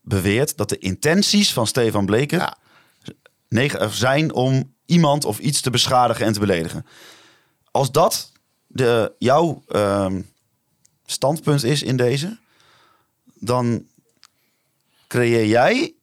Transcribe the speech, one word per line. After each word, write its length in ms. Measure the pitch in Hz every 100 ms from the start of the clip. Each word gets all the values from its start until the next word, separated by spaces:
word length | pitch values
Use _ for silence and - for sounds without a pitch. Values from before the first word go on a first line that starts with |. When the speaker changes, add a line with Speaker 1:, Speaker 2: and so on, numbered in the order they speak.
Speaker 1:
beweert 560 | - 98 92 104 139 -
dat 120 | 107
de 100 | -
intenties 720 | 98 92 147 175 202 208 202
van 140 | - 110
Stefan 400 | - 117 104 98
Bleker 320 | 107 143 165
Speaker 2:
Ja. 180 | - - _ _ _ _ - - _ _ _
Speaker 1:
neg-, 260 | 107 139
eh, 140 | 139 104
zijn 420 | 104 123 139 156
om 420 | - 127 131 135 _ _
iemand 380 | 170 160 143
of 140 | 143 107
iets 220 | - 143
te 100 | -
beschadigen 560 | 117 - 127 123 113 110
en 60 |
te 80 | 104
beledigen. 460 | 101 90 82 80 - - - - _ _ _ _ _
Als 220 | - 135
dat 400 | 139 190 - - _ _ _ _
de, 460 | - 123 117 101 -
jouw, 440 | 107 139 170 123 _
ehm, 520 | - 104 101 95 92 90 _ _ _ _ _ _ _ _
standpunt 580 | - 135 160 - 143
is 180 | 120 117
in 140 | - 127
deze, 420 | 123 139 165 226 _ _ _ _ _ _ _ _ _
dan 520 | _ 95 123 120 117 - _ _ _ _ _ _ _ _ _ _ _ _
creëer 380 | 127 120 117 107
jij 480 | 117 143 240 320 -